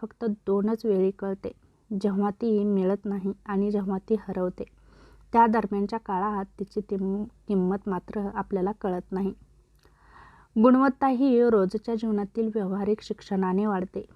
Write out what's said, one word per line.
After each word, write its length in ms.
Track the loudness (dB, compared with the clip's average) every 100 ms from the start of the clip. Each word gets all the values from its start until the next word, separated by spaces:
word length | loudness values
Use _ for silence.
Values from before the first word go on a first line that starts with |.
फक्त 240 | -14 -8 -6
दोनच 600 | -4 -2 0 0 0 0
वेळी 260 | 2 2
कळते, 400 | 0 -6 -6 -10 -14 _ _ -8 -2
जेव्हा 280 | -2 0 0
ती 340 | 0 0 2
मिळत 420 | 2 2 2 0 -4
नाही 280 | -4 -4 -8 -4
आणि 260 | -2 0
जेव्हा 260 | -2 -2 -4
ती 180 | -2 -4
हरवते. 440 | -2 -4 -4 -6 -14 _ -20 -20 -20 -20 -2
त्या 140 | 4 4
दरम्यानच्या 520 | 4 0 -2 -2 -6
काळात 460 | -4 -2 -2 -4 -6 -10
तिची 220 | -8 -8 -4
तिम-, 340 | -4 -2 -4 -6 _ -2
किंमत 420 | 0 0 -2 -4
मात्र 400 | -6 -6 -8 -6 -6
आपल्याला 360 | -4 -2 -2
कळत 400 | -2 -4 -4 -4
नाही. 220 | -4 -4 -6 -18 _ _ _ _ _ _ -20 -20 -20 _ 4
गुणवत्ता 440 | 6 8 4 2 0
ही 420 | 2 4 4 4
रोजच्या 460 | 4 2 -2 -6 -4
जीवनातील 520 | -2 -2 -4 -4 -4
व्यावहारिक 540 | -2 -4 -4 -2 -2
शिक्षणाने 640 | -4 -10 -4 -2 0 0 0
वाढते, 400 | -2 -4 -8 -12